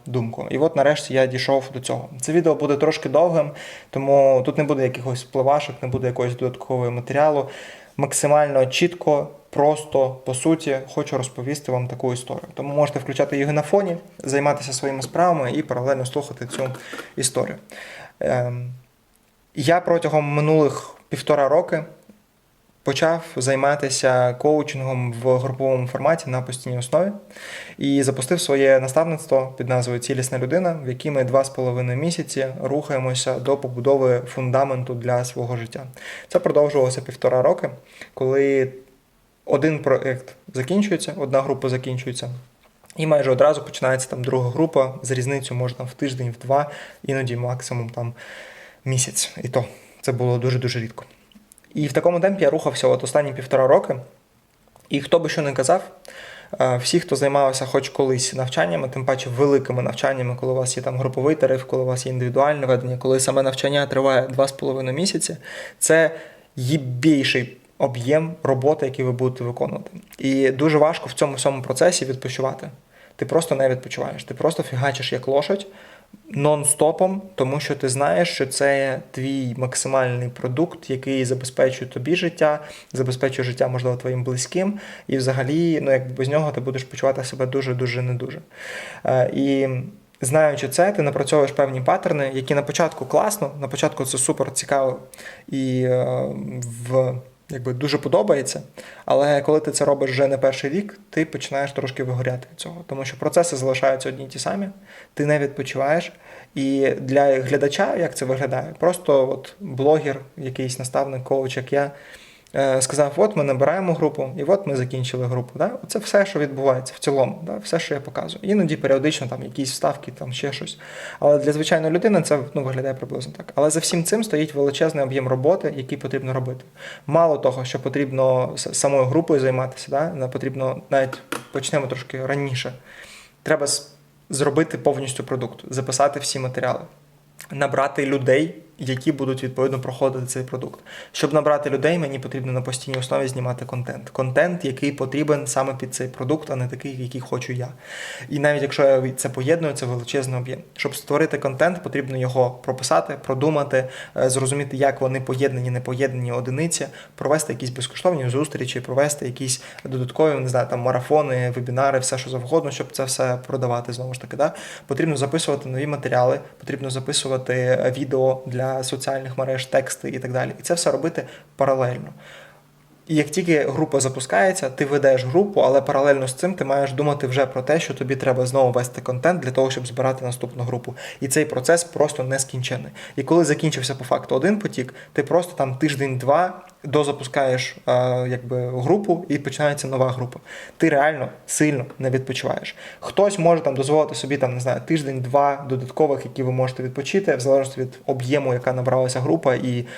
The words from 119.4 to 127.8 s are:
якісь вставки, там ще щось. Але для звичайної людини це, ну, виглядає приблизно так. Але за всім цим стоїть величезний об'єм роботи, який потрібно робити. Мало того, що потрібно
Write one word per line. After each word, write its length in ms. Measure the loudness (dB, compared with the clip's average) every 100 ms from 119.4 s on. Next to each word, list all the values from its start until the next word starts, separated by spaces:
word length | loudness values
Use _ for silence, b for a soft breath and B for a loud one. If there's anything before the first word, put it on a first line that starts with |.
якісь 300 | -8 -6 -6
вставки, 400 | -2 -2 -2 -10
там 200 | -12 -10
ще 200 | -6 -6
щось. 260 | -6 -10 -14 B B B B
Але 180 | 4 6
для 140 | 4
звичайної 420 | 2 2 2 2
людини 280 | 2 4 4
це, 160 | 4 0 0
ну, 100 | -4
виглядає 300 | -2 -2 -2
приблизно 380 | -4 -6 -8 -10 -14
так. 160 | -6
Але 160 | 2 2
за 100 | 2
всім 240 | 0 0
цим 200 | 0 0
стоїть 300 | 0 0 0
величезний 500 | 2 2 2 0 2
об'єм 240 | -2 0 0
роботи, 460 | 2 4 2 0 -4
який 220 | -6 -6
потрібно 340 | -4 -4 -2
робити. 320 | -4 -4 -8 -14 -20 B B -2
Мало 320 | 2 2 2
того, 260 | -2 -2
що 160 | -6
потрібно 720 | -6